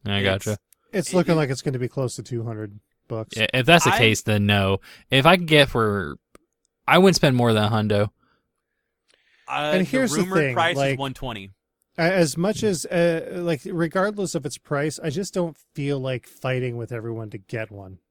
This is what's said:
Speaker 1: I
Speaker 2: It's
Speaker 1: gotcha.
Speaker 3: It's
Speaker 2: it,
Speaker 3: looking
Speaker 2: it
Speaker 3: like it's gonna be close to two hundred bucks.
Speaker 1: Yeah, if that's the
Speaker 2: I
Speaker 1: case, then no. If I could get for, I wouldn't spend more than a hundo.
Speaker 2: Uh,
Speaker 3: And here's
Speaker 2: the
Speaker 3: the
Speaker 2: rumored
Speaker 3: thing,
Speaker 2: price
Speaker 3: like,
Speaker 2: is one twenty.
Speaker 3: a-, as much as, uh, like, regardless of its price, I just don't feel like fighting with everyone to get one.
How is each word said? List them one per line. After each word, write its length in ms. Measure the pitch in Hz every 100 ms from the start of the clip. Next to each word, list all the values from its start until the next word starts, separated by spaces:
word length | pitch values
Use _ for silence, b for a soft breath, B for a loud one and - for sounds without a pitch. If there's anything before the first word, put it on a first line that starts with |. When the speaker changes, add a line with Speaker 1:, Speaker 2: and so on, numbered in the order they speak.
| 101
Speaker 1:
I 120 | 101
Speaker 2:
It's 60 | 98 98
Speaker 1:
gotcha. 140 | - 107 _ _ _
Speaker 3:
It's 200 | 196 160
Speaker 2:
it, 40 | 180
Speaker 3:
looking 160 | 170
Speaker 2:
it 20 | 165
Speaker 3:
like 140 | 143
it's 120 | 131
gonna 160 | - 127
be 100 | 123
close 260 | - 127 -
to 60 |
two 220 | 110 120
hundred 340 | 113 110 107 101 _ _ _
bucks. 280 | 113 110 -
Speaker 1:
Yeah, 100 | 110
if 120 | 131 127
that's 180 | 170
the 100 | 143
Speaker 2:
I 40 | 107
Speaker 1:
case, 240 | 117 107
then 240 | - 107 104
no. 340 | 101 98 98 b b b
If 160 | 135 139
I 100 | 185
could 100 | 165
get 220 | 156 139
for, 480 | 123 110 101 78 - _ _ _ _ _ _ -
I 120 | 151
wouldn't 180 | 190 170
spend 200 | 156 123
more 160 | 120
than 120 | 110
a 60 | 107
hundo. 400 | 110 107 104 104 _ _ _ _ _ _ _ _ _ _ _ _ _ -
Speaker 2:
Uh, 240 | 135 147
Speaker 3:
And 120 | 185 185
here's 240 | 262 262
Speaker 2:
the 80 | -
Speaker 3:
the 40 |
Speaker 2:
rumored 140 | 185 185
Speaker 3:
thing, 160 | 143
Speaker 2:
price 220 | 127 165 170
Speaker 3:
like, 160 | 139
Speaker 2:
is 60 | 135
one 160 | 135
twenty. 360 | 123 131 110 95 _ _ _ _ -
Speaker 3:
a-, 60 |
as 340 | 165 190 160 160
much 260 | 185 208
as, 220 | 214 185 -
uh, 440 | 180 170 165 - 180
like, 260 | 170 156
regardless 720 | - 175 165 190 196 208 185
of 100 | 165
its 140 | 139 -
price, 420 | _ 143 156 -
I 60 | 160
just 220 | 143 202
don't 240 | 190 170 147 _
feel 240 | - 139 143
like 280 | 131 127 -
fighting 500 | - 131 127 127 120
with 160 | 113
everyone 380 | 117 117 113 110
to 80 | 107
get 320 | 95 120 110
one. 280 | 101 95 92 _